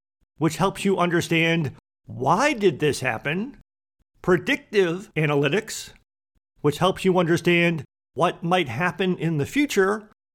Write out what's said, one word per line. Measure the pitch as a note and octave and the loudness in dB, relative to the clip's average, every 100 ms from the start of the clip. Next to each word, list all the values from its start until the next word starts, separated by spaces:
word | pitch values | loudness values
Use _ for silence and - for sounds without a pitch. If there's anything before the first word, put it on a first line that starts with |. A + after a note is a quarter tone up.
| _ _ _ - | _ _ _ -2
which | D#3 D#3 | -2 0
helps | F#3+ - G3 | -2 0 -2
you | F#3 | 0
understand | F3 E3+ - E3 E3 E3 C3+ - _ _ - | 2 0 0 0 2 0 -2 -8 _ _ -16
why | A2+ B2+ F3+ C#4+ | -4 0 2 2
did | B3 G3 B2+ | 2 0 2
this | D3+ B2+ | -2 -2
happen. | B2+ A2+ C#3+ E3+ C4 - _ _ _ _ _ - | -4 -4 -4 -4 -6 -12 _ _ _ _ _ -6
Predictive | - F3+ F3+ C#4+ - G#3 F3+ F3+ A3 D#3+ | 0 2 2 -4 -2 0 0 -2 -6 -2
analytics, | D3+ C#3+ C#3+ E3+ - - - - _ _ _ _ _ _ | 0 2 2 -2 -4 -12 -14 -20 _ _ _ _ _ _
which | D3 - | -2 2
helps | F3+ - F#3+ | 0 0 0
you | F3+ | 2
understand | E3 E3+ F3 E3+ E3+ E3 - _ _ | 2 2 2 2 2 0 -8 _ _
what | A#2+ F3 - | -2 -2 0
might | E3+ F#3 C#3+ | 0 0 0
happen | A2+ F3 F3 F#3 F3+ | -2 -4 -2 -2 0
in | E3 D#3 | -2 -2
the | C#3 | -2
future. | C4+ D4 G3+ F#3+ G#3+ - _ _ | 0 0 2 2 0 -8 _ _